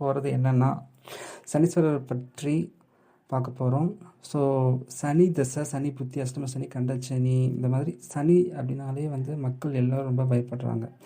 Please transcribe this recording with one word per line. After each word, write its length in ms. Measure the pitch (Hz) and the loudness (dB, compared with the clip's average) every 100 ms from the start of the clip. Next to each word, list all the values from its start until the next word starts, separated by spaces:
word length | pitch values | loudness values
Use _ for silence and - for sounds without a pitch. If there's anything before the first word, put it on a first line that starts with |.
போறது 260 | 139 139 139 | -2 0 0
என்னன்னா, 560 | 127 131 127 131 139 - _ - - - - - | 2 4 4 4 0 -8 _ -18 -16 -16 -18 -2
சனீஸ்வரர் 500 | 147 170 175 156 143 131 | 2 2 4 2 0 -2
பற்றி 680 | 123 123 - 143 160 170 _ _ _ _ _ - | -6 -8 -8 -2 -2 -2 _ _ _ _ _ -6
பார்க்க 380 | 135 123 123 | -4 -4 -2
போறோம். 300 | 127 131 175 - - _ | 0 2 0 -4 -18 _
So, 580 | - 147 139 135 127 127 - | -6 0 2 4 4 2 -2
சனி 440 | - 147 156 180 | -6 2 4 6
தசை, 340 | 156 127 151 | 4 0 -2
சனி 260 | 147 139 143 | -4 -4 -4
புத்தி, 300 | 135 131 143 | -4 -6 -4
அஷ்டம 240 | 127 147 | -4 -4
சனி, 220 | 135 131 135 | -6 -6 -6
கண்ட 300 | 127 127 131 | -4 -2 -2
சனி, 460 | 131 131 127 127 | -2 0 2 4
இந்த 240 | 127 165 127 | 2 2 0
மாதிரி 280 | 131 151 - | 0 0 -6
சனி 420 | - 147 151 180 | -8 0 4 6
அப்படின்னாலே 680 | 175 143 127 135 135 135 151 | 4 -2 -6 -4 -6 -4 -4
வந்து 260 | 139 131 151 | -4 -4 -4
மக்கள் 380 | 131 131 151 | -4 -4 -2
எல்லாரும் 420 | 131 123 135 135 123 | 0 2 0 0 0
ரொம்ப 200 | 127 123 | 2 2
பயப்படுறாங்க. 520 | 123 127 123 113 117 - | 0 -6 -4 -4 -6 -12